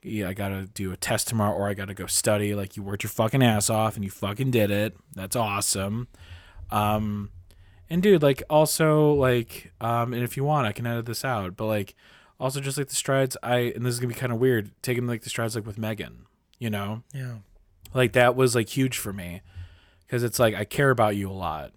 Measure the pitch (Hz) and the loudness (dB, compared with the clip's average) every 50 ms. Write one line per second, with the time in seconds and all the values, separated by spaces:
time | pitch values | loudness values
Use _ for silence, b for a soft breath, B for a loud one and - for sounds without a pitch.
0 | - - 107 107 101 92 95 101 101 98 98 95 98 95 - - 98 95 90 - | -12 -8 -6 -4 -4 -4 -4 -4 -4 -4 -4 -6 -6 -10 -8 -6 -6 -6 -6 -6
1 | - - 120 104 - - 120 113 104 104 104 90 101 101 101 92 98 95 98 92 | -2 -2 -2 -2 0 -2 0 0 0 0 0 0 -2 -2 -4 -6 -8 -10 -8 -10
2 | 92 87 - - - 120 107 104 104 104 104 101 98 95 - - 98 98 101 101 | -8 -2 -2 0 2 2 2 2 2 0 -2 -4 -6 -8 -8 -10 -8 -8 -6 -6
3 | - 110 - - - 185 - 139 131 120 107 107 101 - 113 110 110 110 101 117 | -6 -6 0 0 0 2 4 4 4 6 4 4 2 2 2 2 2 0 0 -2
4 | 101 95 - - - 101 104 107 135 131 123 117 104 101 101 101 104 113 - - | -6 -8 -6 -6 -6 -6 -4 -2 -2 2 2 2 2 4 2 0 0 -2 -4 -10
5 | _ _ - 95 95 98 - 123 113 104 98 - - - - 98 95 101 107 117 | _ _ -14 -12 -10 -6 -2 -2 -2 0 -2 -2 -2 -2 -2 -2 -2 -4 -4 -6
6 | 123 - b b b b b b b b b b b b 110 107 104 104 107 107 | -6 -8 b b b b b b b b b b b b -2 0 2 2 0 0
7 | 107 107 104 104 101 101 - - - - b b b b b b b - 165 175 | -2 -2 -4 -6 -8 -10 -12 -18 -20 -20 b b b b b b b -4 -2 2
8 | 180 208 196 165 151 143 139 - - - 151 151 156 151 - - 160 156 151 151 | 6 6 6 6 6 4 2 2 -2 2 4 4 4 4 4 2 4 4 6 6
9 | 151 151 147 143 135 131 123 123 117 - - - - - - _ 117 117 117 117 | 6 4 4 4 4 4 4 2 0 -2 -8 -16 -18 -20 -14 _ -4 -2 0 0
10 | 117 120 123 120 123 120 - 139 135 147 151 147 127 104 104 - 120 120 117 117 | 0 -2 -2 -4 -4 -4 -4 -4 -2 0 2 2 0 0 -2 -4 -4 -4 -4 -4
11 | 113 120 117 - - 135 127 110 95 90 90 - 110 107 110 104 98 - - b | -4 -6 -8 -6 -4 -2 -2 -2 -4 -6 -6 -6 -2 -2 0 -2 -2 -4 -10 b
12 | b b b b b b b b - 131 135 143 135 139 135 147 139 - - - | b b b b b b b b -4 -4 -4 -4 -6 -6 -4 -4 -6 -4 -4 -6
13 | - - 135 135 135 127 - - - 120 123 123 120 120 - - 120 123 120 120 | -2 0 2 2 2 0 -2 -6 -2 0 0 2 2 0 -2 -2 -2 -2 -2 -2
14 | 127 123 113 - 131 123 120 113 127 131 123 113 101 104 - _ - - 123 120 | -4 -4 -4 -4 -4 -4 0 4 4 4 4 4 0 -4 -10 _ -4 -4 -2 -2
15 | 127 120 120 113 - - - - 113 113 110 117 101 110 101 107 110 107 110 101 | -2 -2 -4 -6 -6 -8 -6 -4 -4 -2 -4 -6 -8 -8 -8 -6 -6 -6 -4 -6
16 | 82 60 58 58 - _ _ _ _ _ _ _ - 113 107 101 101 101 110 117 | -8 -12 -12 -20 -20 _ _ _ _ _ _ _ -6 -4 -4 -4 -4 -4 -6 -8
17 | 120 _ - 139 131 123 117 110 101 _ - - _ _ _ _ - - - 131 | -10 _ -12 -10 -10 -10 -12 -14 -16 _ -20 -20 _ _ _ _ -20 -4 2 2
18 | 127 120 - 127 123 123 123 127 131 127 113 123 110 - - 139 131 131 123 - | 2 4 6 6 6 6 6 6 4 4 4 2 0 0 0 0 0 0 0 -4
19 | - 107 98 101 90 87 85 85 - b b b b b b b b b b b | -6 -6 -8 -8 -8 -10 -10 -12 -14 b b b b b b b b b b b
20 | b _ - 120 120 117 - - 123 113 107 92 107 - - - 143 139 127 120 | b _ -4 -2 -2 -2 2 4 2 2 2 0 -6 -4 0 2 4 4 4 4
21 | 113 107 104 101 98 95 95 95 92 85 78 76 71 - - | 4 2 2 0 -4 -4 -6 -6 -6 -6 -6 -6 -10 -12 -16